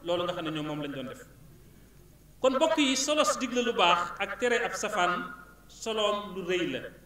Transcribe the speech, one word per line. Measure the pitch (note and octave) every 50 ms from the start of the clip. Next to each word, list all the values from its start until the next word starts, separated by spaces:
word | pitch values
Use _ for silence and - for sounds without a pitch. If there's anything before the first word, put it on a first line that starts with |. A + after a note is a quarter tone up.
| -
loolu | E3+ F3 F3 F3+
nga | F3 F3
xam | F3 E3
ne | D#3
ñoom | D#3 D#3 D3+
moom | D3+ D3 D3+ D3
lañ | C#3+ C#3
doon | C3+ B2+ A#2+
def. | - - - - - - - - - - - - - - - - - - - - - - - - - -
Kon | - C4 C4+
mbokk | C4 D#4 D#4+ D#4+
yi, | D#4 D4 C4 C4+
solos | C4 - - D4+ D4+ C#4 - C#4 -
digle | B3 B3 A#3+ B3 A#3+
lu | A3+ A#3
baax | A3 F#3+ E3+ F3 E3+ F3 - - -
ak | G3+ G3+ - -
tere | B3 A#3+ A#3+ A3+ -
ab | F#3 -
safaan, | - - G#3 G#3 G3+ F3 F3 F3 F3 F3+ F3+ - - - - - - -
soloom | - - - - A3+ A3 A3 G#3+ G#3 G#3 G3+ G3+ G3 F3+
lu | F#3+ F3+
rëy | E3+ F#3 F3+ F3 C#3+
la. | C3 A#2+ G2+ - - - -